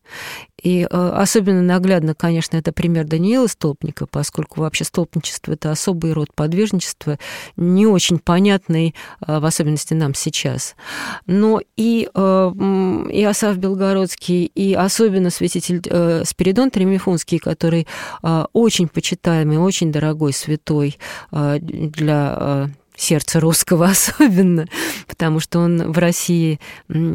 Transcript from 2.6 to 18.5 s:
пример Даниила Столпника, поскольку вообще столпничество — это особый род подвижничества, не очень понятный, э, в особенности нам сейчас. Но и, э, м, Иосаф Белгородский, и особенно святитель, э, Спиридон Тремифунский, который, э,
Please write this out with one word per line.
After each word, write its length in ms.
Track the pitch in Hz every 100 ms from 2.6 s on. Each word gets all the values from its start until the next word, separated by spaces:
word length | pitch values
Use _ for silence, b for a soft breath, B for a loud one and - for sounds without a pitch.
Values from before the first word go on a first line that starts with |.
| 160
пример 320 | - 170 165
Даниила 420 | 156 160 185 254 233
Столпника, 580 | - 156 139 156 - 143
поскольку 540 | 143 143 - 151 -
вообще 240 | 156 -
столпничество — 680 | 160 - 165 160 - - -
это 160 | 151 156
особый 420 | 156 - 170 160
род 220 | 156 147
подвижничества, 840 | - 151 175 214 185 - - - 147 B B B -
не 300 | 175 185 220
очень 320 | 185 - 170
понятный, 760 | - 175 202 196 - 165 165 B B B -
э, 120 | 151
в 60 |
особенности 500 | 156 - 151 151 -
нам 200 | 160 147
сейчас. 600 | 139 156 - 139 127 - - B B B B -
Но 340 | 190 220 220 - -
и, 320 | 220 233 -
э, 40 | -
м, 920 | 190 190 185 190 196 190 185 - -
Иосаф 480 | - 208 202 214 185
Белгородский, 880 | 190 190 196 196 185 - - 180
и 280 | 175 - 196
особенно 580 | 185 185 - 226 190 180
святитель, 520 | - 180 175 - 180
э, 380 | - 175 170 165
Спиридон 460 | - - 185 196 262
Тремифунский, 680 | 202 185 190 196 170 - 170
который, 480 | - 160 170 165 160 B B B
э, 220 | 170 160 -